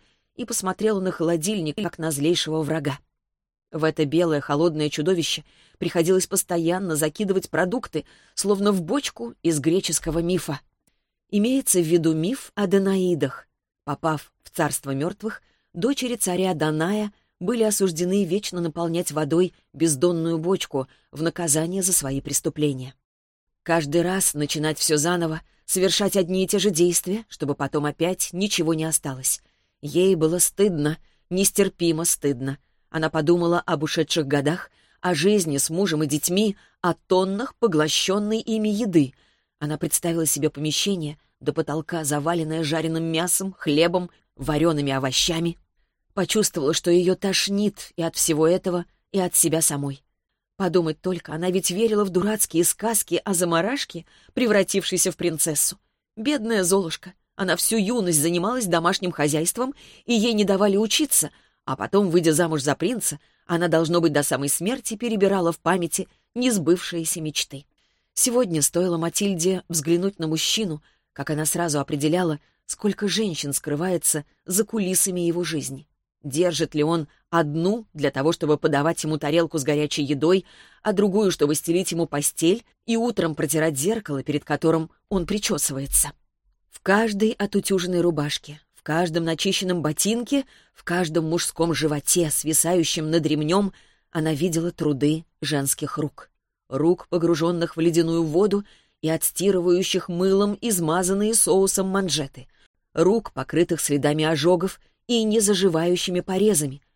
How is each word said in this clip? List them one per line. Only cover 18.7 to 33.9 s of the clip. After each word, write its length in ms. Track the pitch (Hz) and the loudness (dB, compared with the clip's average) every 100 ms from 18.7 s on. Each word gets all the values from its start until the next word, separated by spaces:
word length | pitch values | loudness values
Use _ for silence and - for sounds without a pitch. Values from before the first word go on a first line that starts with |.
| 170 170 165 180 | -4 -2 -2 -2
водой 420 | 151 147 165 180 - _ | -2 0 2 2 -2 _
бездонную 640 | 139 160 135 175 170 165 165 | -2 0 2 2 2 -2 -2
бочку 480 | 170 190 - 139 127 _ _ | -2 -2 -2 -6 -6 _ _
в 100 | 143 | -6
наказание 600 | 165 170 170 156 165 190 | -4 -2 0 0 0 -2
за 100 | 185 | 0
свои 260 | - 135 139 | -2 -2 -6
преступления. 760 | - 139 160 151 151 131 131 - _ _ _ _ _ _ | -4 -4 -4 -2 -2 -2 -10 -18 _ _ _ _ _ _
Каждый 380 | - 165 143 170 | 0 0 2 0
раз 320 | 175 185 - | 2 0 0
начинать 460 | 147 147 156 151 156 | -2 -4 -2 -2 -2
всё 180 | - 151 | 0 2
заново, 440 | 165 175 165 156 - _ - | 2 0 -2 -4 -10 _ -4
совершать 500 | 190 185 - 196 196 | 0 2 2 0 0
одни 280 | 170 185 | 0 0
и 40 | 190 | 0
те 100 | 202 | 0
же 140 | 202 | 0
действия, 540 | 160 175 170 180 214 - | 2 2 2 -2 -6 -8
чтобы 260 | - 143 | -8 -6
потом 320 | 143 139 151 147 | -4 -2 -2 -2
опять 440 | - 165 185 - | -2 -2 -2 -6
ничего 420 | 175 202 - 160 | -4 -2 0 0
не 120 | 160 156 | 0 0
осталось. 560 | - 143 131 127 - _ _ _ _ | -2 -4 -6 -4 -4 _ _ _ _
Ей 340 | 147 170 190 175 | -4 2 2 4
было 240 | 160 175 | 2 2
стыдно, 580 | - - 208 160 147 160 _ _ - | 0 2 0 2 -2 -4 _ _ -6
нестерпимо 760 | 185 196 - 190 - 170 156 165 | 0 0 2 0 0 0 0 0
стыдно. 520 | - 143 123 135 139 _ _ _ | -2 -2 -2 -6 -8 _ _ _
Она 200 | 160 156 | -4 -2
подумала 500 | 160 151 175 170 175 | 0 4 4 4 0
об 240 | - 151 | 0 -2
ушедших 420 | 156 | -2